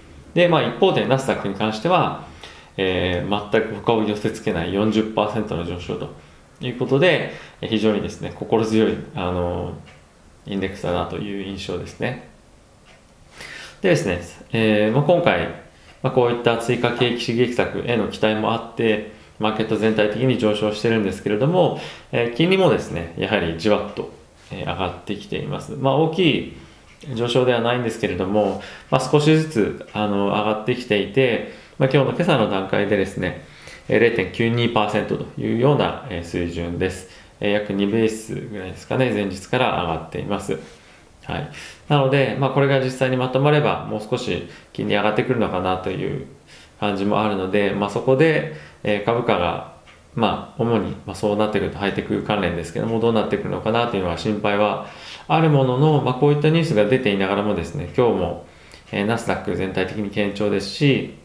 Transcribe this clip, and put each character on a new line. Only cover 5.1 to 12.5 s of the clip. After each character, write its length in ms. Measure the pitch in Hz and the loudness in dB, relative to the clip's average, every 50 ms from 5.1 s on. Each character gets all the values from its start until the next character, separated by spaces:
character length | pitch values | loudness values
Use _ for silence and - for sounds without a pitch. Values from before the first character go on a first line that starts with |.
| - 107 107 | 2 0 0
ー 60 | 107 - | 0 0
セ 60 | 113 | -4
ン 60 | 101 | -4
ト 100 | - - | -4 -4
の 100 | 85 85 | -6 -4
上 140 | 87 90 90 | -6 -6 -8
昇 180 | - - 101 | -6 -8 -8
と 120 | - - - - - - - - - - - - - | -6 -8 -10 -12 -16 -20 -20 -20 -20 -20 -20 -16 -10
い 80 | - 127 | -8 -8
う 80 | 120 | -6
こ 80 | - 131 | -4 -2
と 140 | 117 135 143 | 2 2 4
で、 320 | 175 180 151 120 - - - - - - - - | 4 4 4 2 0 -4 -10 -14 -18 -20 -14 -10
え 40 | - | -6
ー、 40 | - | -2
非 100 | 113 107 | 0 2
常 160 | 107 110 104 | 2 2 2
に 60 | 98 | 2
で 80 | 90 85 | -2 -6
す 120 | - - | -8 -8
ね、 120 | - 90 - | -10 -10 -8
心 280 | - - - 117 113 113 | -8 -4 0 0 0 2
強 240 | 110 110 110 110 | 2 2 4 4
い、 100 | - - - - - - | 2 0 -2 -6 -10 -8
あ 160 | 101 90 90 | -6 -4 -4
の 420 | 90 90 87 87 87 90 90 90 - - - - - - - _ _ - - - - - - | -2 -2 -2 -2 -4 -4 -6 -8 -10 -12 -16 -20 -20 -20 -20 _ _ -20 -20 -20 -20 -16 -10
ー、 80 | - 98 | -6 -4
イ 20 | |
ン 40 | 98 | -4
デ 80 | 95 | -4
ッ 40 | 95 | -4
ク 60 | - | -6
ス 60 | - - | -6 -4
だ 100 | 90 87 | -2 -2
な 120 | 90 87 | -2 -2
と 120 | - 92 | -4 -6
い 240 | 101 107 101 101 98 | -8 -6 -6 -8 -8
う 20 | 95 | -8
印 240 | 98 98 95 - | -8 -10 -10 -8
象 120 | - 90 90 | -8 -8 -8
で 80 | 92 | -8
す 120 | 90 - - | -10 -10 -8
ね。 300 | 113 123 131 - - - - - _ _ | -6 -6 -6 -8 -12 -18 -20 -20 _ _